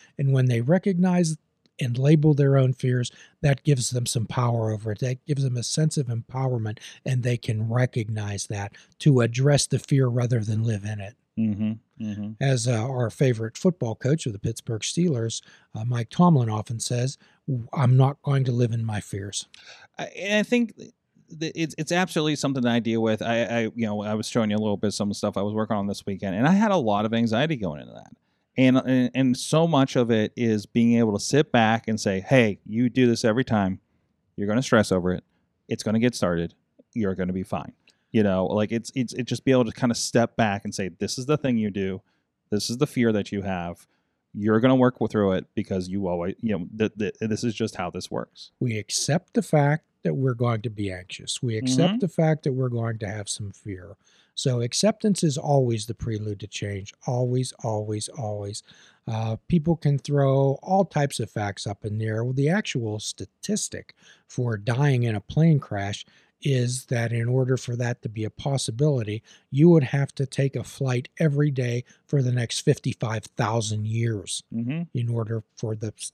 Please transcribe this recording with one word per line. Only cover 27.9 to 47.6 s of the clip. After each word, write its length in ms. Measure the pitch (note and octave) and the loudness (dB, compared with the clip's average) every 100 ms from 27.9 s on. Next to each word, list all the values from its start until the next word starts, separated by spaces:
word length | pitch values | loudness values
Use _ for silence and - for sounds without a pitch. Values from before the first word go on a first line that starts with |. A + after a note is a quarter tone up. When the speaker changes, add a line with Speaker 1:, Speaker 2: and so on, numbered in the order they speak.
Speaker 2:
that. 180 | A1+ - - _ _ _ - | -20 -20 -20 _ _ _ 2
And, 180 | C3 C3 | 4 4
and, 340 | - B2+ B2 | 2 0 0
and 240 | C3 C3 B2 | 2 2 0
so 300 | - D#3 E3+ | 2 2 4
much 280 | C#3+ C3+ C#3 | 4 2 2
of 140 | A#2 | 2
it 240 | A2 G#2+ - | 2 2 0
is 300 | A#2 G#2+ - | 0 0 0
being 320 | A#2+ A#2 A#2 | 4 4 6
able 160 | A2+ G2+ | 4 0
to 80 | |
sit 280 | - C#3 D#3 | 2 2 4
back 360 | A#2+ A2 A2+ - | 4 4 2 -2
and 120 | G#2+ | -2
say, 180 | G#2+ F#2+ | 0 -2
"Hey, 360 | - C3+ A2 F2+ F#2+ | 4 4 4 0 -6
you 240 | A2 B2 | 0 0
do 160 | A#2+ B2 | 4 4
this 180 | A2+ | 4
every 200 | A#2 A2 | 2 2
time. 360 | B2 G#2+ F#2+ G2 _ _ _ _ _ - | 2 2 2 -2 _ _ _ _ _ -8
You're 120 | G2+ | -2
gonna 160 | A2 | 0
stress 280 | C3+ A2+ G#2 | 4 4 4
over 220 | F#2 F2+ | 2 0
it. 100 | F2+ _ _ _ _ - | -4 _ _ _ _ -10
It's 160 | - | -6
gonna 160 | G#2+ A2 | -2 2
get 160 | B2 - | 0 0
started. 400 | F2+ E2+ E2 _ _ _ _ | -2 0 -4 _ _ _ _
You're 200 | A#2+ G2 F#2 | -4 -2 -2
gonna 180 | F#2 | -4
be 100 | F#2 | -4
fine." 300 | F#2 F#2+ - _ _ _ _ | -6 -8 -8 _ _ _ _
You 120 | A2+ | 2
know, 220 | G2+ F#2 F#2 | 4 4 2
like, 240 | G#2+ G#2+ | 0 0
it's, 180 | A2+ - C3+ | -4 -6 -6
it's, 180 | A#2 | -6
it's 160 | - A#2+ | -4 -6
just 140 | A#2+ C#3 | -2 2
be 60 | |
able 140 | B2+ A2+ | 4 2
to 60 | |
kinda 220 | - B2 | 0 -2
step 420 | A2+ - B2+ A#2 - | -2 0 2 2 2
back 260 | A2 G2+ G#2 | 0 0 -6
and 80 | |
say, 160 | - F#2+ | -8 -8
"This 300 | E2 G2 - | -6 -6 -6
is 80 | B2+ | -2
the 100 | D3+ | -2
thing 200 | C3+ A#2 | 0 0
you 120 | G#2+ | 0
do. 320 | G2 F#2+ F#2 _ _ _ _ - | -2 -4 -6 _ _ _ _ -6
This 200 | G#2 - | -4 -4
is 60 | A#2+ | -2
the 80 | C#3+ | -2
fear 240 | C3 A#2 | 2 2
that 200 | G#2 F#2 | 2 -2
you 120 | G2+ | -6
have. 420 | G2 F2+ F2 E2+ _ _ _ _ _ | -6 -6 -8 -12 _ _ _ _ _
You're 260 | G#2+ G#2 A2 | -4 2 4
gonna 160 | B2+ C3 | 4 6
work 200 | B2 - | 4 2
w-, 120 | A2 | -2
through 240 | A2 G2 | 2 2
it 120 | F#2 - | 2 -2
because 340 | - G2 F#2+ F#2 | -6 -4 -4 -4
you 180 | G2 F#2 | -4 -4
always, 260 | F2 F2+ - | -4 -4 -4
you 160 | A2+ F#2+ | -4 -4
know, 80 | F2 A2 | -6 -2
th-, 140 | G#2 G#2 | -2 -2
th-, 320 | G2 - A2+ | -6 -4 -4
this 140 | G#2+ | -2
is 100 | A#2+ | -4
just 220 | - | -4